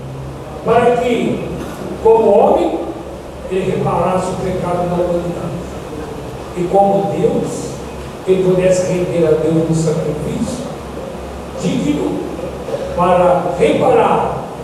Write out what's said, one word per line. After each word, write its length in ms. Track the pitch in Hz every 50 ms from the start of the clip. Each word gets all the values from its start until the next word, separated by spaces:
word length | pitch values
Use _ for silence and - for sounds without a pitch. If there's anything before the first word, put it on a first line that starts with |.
| - - - - - - - - - - - - -
para 340 | 220 226 240 240 247 247 247
que, 500 | 247 247 - - - - - - - - - - - - - - - - - - -
como 260 | 220 226 220 220 220
homem, 500 | 202 - 202 196 202 - - 160 - - - - - - - - - - - - - - - -
ele 220 | 185 190 185 185
reparasse 560 | 180 190 190 190 185 175 170 185 185 185 180 185
o 160 | 185 175 190
pecado 460 | 185 185 185 175 175 175 175 175 170
da 60 | 175
humanidade. 600 | 175 175 175 175 175 170 170 - - - 170 - - - - - - - - - - - - - - - - - - - - - 175
E 100 | 175 175
como 400 | - 196 196 202 196 196 196 202 - -
Deus, 560 | - - - - - - - - - - - - - - - - - - - - - 190
ele 160 | 185 180 185
pudesse 480 | 180 185 180 185 185 180 180 - 175
render 360 | 175 180 175 156 156 170 165 156
a 40 |
Deus 380 | 151 - 156 160 165 160 165 160
um 40 | 165
sacrifício 920 | 160 160 156 151 - - - - - - - - - - - - - - - - - - - - - - - - - - - - - - - - -
digno 580 | - - - - - - - - - - - - - - - - - - - - - - - - - - -
para 600 | 175 175 180 180 175 180 180 - - - - - -
reparar 840 | - - - - - - - - - - - - - - - - - - - -